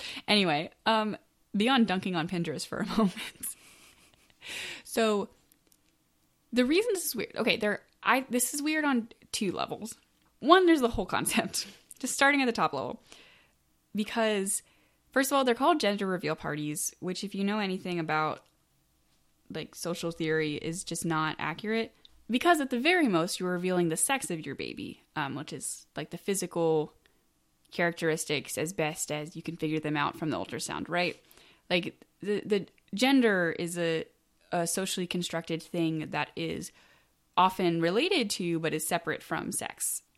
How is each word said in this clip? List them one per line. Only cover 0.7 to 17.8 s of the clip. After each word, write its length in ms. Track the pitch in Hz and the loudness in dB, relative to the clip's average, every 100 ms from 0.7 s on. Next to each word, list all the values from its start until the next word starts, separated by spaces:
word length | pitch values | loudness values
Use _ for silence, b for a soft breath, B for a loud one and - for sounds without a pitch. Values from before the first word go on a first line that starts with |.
| _ - | _ 2
um, 300 | 220 214 - _ _ _ 202 | 2 2 -4 _ _ _ 0
beyond 300 | 226 262 220 | 4 6 4
dunking 300 | 185 190 175 | 2 -2 -2
on 120 | 165 | -2
Pinterest 380 | 175 165 185 - | -2 -4 -4 -6
for 120 | - | -4
a 80 | 180 | -2
<laughs> 120 | 185 | 2
moment. 580 | 202 - - - - - - - - - _ _ _ _ B B B B | 2 0 -12 -10 -12 -12 -18 -20 -20 -20 _ _ _ _ B B B B
So, 440 | B 185 220 208 - _ _ _ _ _ _ _ _ _ _ _ - | B 0 2 2 -2 _ _ _ _ _ _ _ _ _ _ _ -4
the 120 | 233 | 2
reason 260 | 247 339 466 | 4 4 2
this 120 | 381 - | 0 -2
is 80 | |
weird, 180 | 240 - - | -6 -6 -2
okay, 200 | 233 - | 0 2
there, 260 | 208 190 - _ | 2 -2 -8 _
I, 220 | - 254 262 | 0 0 2
this 240 | 247 - | -2 -2
is 100 | 294 | -2
weird 220 | 294 311 | -2 0
on 240 | 294 247 226 - - | 2 0 -2 -10 -10
two 220 | - 196 | -4 -2
levels. 420 | - - - 220 - _ _ _ - | -2 -4 -6 -10 -14 _ _ _ 0
One, 260 | 277 370 349 | 8 8 8
there's 140 | 320 | 6
the 80 | 233 | 4
whole 180 | 233 - | 0 -2
concept, 600 | - - 226 - - - - | -2 0 0 0 -4 -8 -12
<laughs> 160 | - - | -20 -10
just 160 | 254 | -6
starting 280 | - 277 285 | 2 4 4
at 40 | 254 | 2
the 60 | |
top 200 | 214 170 | 2 0
level. 280 | 135 - - B B B B B B _ _ _ | 0 -6 -8 B B B B B B _ _ _
Because, 680 | 202 208 233 220 208 196 - - b b b b | -4 -2 0 2 2 0 -4 -6 b b b b
first 180 | 262 269 | 0 2
of 60 | 277 | 4
all, 80 | |
they're 100 | 254 | 4
called 240 | 233 294 320 | 4 4 4
gender 280 | 202 202 196 | 2 0 0
reveal 280 | 180 147 | -2 -2
parties, 600 | 160 151 151 151 151 - - | -4 -4 -4 -4 -4 -6 -6
which 220 | 180 180 | -8 -6
if 120 | 202 | -6
you 100 | 190 | -2
know 140 | 196 214 | -2 0
anything 400 | 196 185 | -2 -4